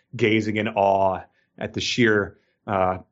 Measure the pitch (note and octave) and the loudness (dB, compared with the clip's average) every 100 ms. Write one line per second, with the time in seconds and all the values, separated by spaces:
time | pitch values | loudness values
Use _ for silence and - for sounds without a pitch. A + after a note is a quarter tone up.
0 | _ - A2+ A2 G#2+ G#2+ A2 G#2+ G2 G2 | _ -2 0 0 0 -4 -2 0 2 2
1 | G2 F2+ - _ _ - G#2+ - - - | 0 -2 -10 _ _ -14 -10 -8 -4 0
2 | A2+ G#2+ G2 - _ _ - G2 F#2 F#2 | 2 2 -2 -10 _ _ -4 0 0 -2
3 | - | -8